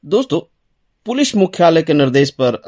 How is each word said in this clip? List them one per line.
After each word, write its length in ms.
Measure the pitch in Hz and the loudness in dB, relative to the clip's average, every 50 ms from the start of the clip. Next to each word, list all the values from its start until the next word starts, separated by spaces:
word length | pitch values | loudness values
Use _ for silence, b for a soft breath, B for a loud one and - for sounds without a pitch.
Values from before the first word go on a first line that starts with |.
| - | -8
दोस्तों, 360 | 143 165 226 269 262 - 165 - _ _ _ _ _ _ _ _ _ _ _ _ | -4 -2 -2 -2 -2 -4 -6 -6 _ _ _ _ _ _ _ _ _ _ _ _
पुलिस 280 | 208 240 269 294 - - | -6 -4 -2 -2 -2 0
मुख्यालय 460 | 208 190 185 - - 175 170 165 160 160 | 0 -2 -2 0 2 2 2 2 2 0
के 100 | 160 147 | 0 0
निर्देश 380 | 147 139 131 123 139 143 143 | 0 0 2 2 0 0 0
पर 320 | - - 135 123 117 - - | -2 -2 -2 -2 -2 -4 -8